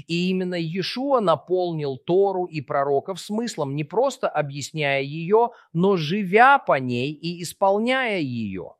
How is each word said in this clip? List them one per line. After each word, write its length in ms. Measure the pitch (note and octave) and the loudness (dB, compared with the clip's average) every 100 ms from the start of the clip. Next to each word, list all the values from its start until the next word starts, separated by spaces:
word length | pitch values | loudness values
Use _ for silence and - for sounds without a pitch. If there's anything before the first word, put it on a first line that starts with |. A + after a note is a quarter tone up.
| - | -6
И 200 | E3+ F#3 | -2 0
именно 280 | F#3 F3+ F3 | -2 -2 -4
Иешуа 640 | D#3+ F#3+ F3 A#3+ C#4 B3+ | -4 -4 -6 -4 0 2
наполнил 760 | F#3 D#3 - F#3 F3 D#3+ C#3+ C3 | 2 0 0 -2 0 -2 -6 -6
Тору 480 | - F3+ G3 F#3 | 0 2 2 0
и 160 | F3+ D#3 | -4 -6
пророков 580 | B2+ C#3+ C#3 C#3 F#3 F3 | -4 -2 2 0 -2 -10
смыслом, 580 | - G#3+ A#3+ E3 C#3 C#3+ | -6 -6 -4 -4 -4 -4
не 80 | |
просто 440 | D3+ G3+ C4+ - - | -2 0 0 0 -4
объясняя 720 | D3+ D3 C#3 B2 D#3 C#3+ C#3 | -2 -4 -6 -10 -4 0 0
её, 520 | C#3 D#3+ E3 G#3+ A#3 - _ | -2 -6 2 2 2 -2 _
но 240 | E3 F#3+ F#3+ | 0 2 2
живя 600 | D3 G#3 F#3 G#3 B3+ C#4 | 0 -2 2 6 8 6
по 200 | C#4 D3 | 4 0
ней 340 | B2+ A#2+ C#3 | 0 -2 -2
и 300 | D3+ E3 F3 | -4 -8 -8
исполняя 800 | D#3+ - G3 G3+ A#3 C4 B3 G3 | -8 0 2 2 0 -2 -2 -2
её. 540 | C#3 A#2+ G#2 F#2 - | -4 -4 -6 -8 -10